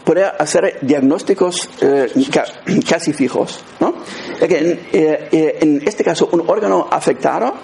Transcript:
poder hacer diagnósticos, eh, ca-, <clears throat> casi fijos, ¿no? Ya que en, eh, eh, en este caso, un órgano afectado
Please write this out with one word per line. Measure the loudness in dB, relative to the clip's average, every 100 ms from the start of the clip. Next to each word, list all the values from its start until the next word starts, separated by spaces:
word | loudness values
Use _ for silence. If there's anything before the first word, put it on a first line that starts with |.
poder | 0 2 2 0
hacer | 0 2 0 -2
diagnósticos, | 0 2 2 2 0 0 0 -2 -10 -2
eh, | 2 2 2 0 0
ca-, | -2 -2 -8 -2
<clears throat> | -2 0
casi | 0 -2
fijos, | -2 -2 0 -4 -8 -18 -4
¿no? | -2 -2 -12 -14 -12 -2
Ya | 0
que | 2
en, | 0 -2 -2
eh, | 0 2 0 0
eh, | 0 0 2
en | 2 2 0
este | 0
caso, | -2 0 0
un | 2 0
órgano | 0 2 0 0
afectado | 0 0 0 0 0 -4 -6